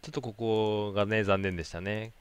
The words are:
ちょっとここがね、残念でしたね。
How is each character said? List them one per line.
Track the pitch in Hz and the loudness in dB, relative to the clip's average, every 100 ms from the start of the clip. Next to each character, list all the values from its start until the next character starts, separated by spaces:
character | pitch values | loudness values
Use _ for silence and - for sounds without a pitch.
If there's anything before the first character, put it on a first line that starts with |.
ち | - | -6
ょ | |
っ | |
と | 143 | -8
こ | 123 | -8
こ | 107 113 110 107 107 104 | -4 2 2 2 2 0
が | 101 101 | 0 2
ね、 | 110 | 2
残 | 101 98 | 4 2
念 | 95 87 | 2 -2
で | |
し | 80 | -6
た | 85 | -6
ね。 | 95 107 113 - | -4 -4 -6 -14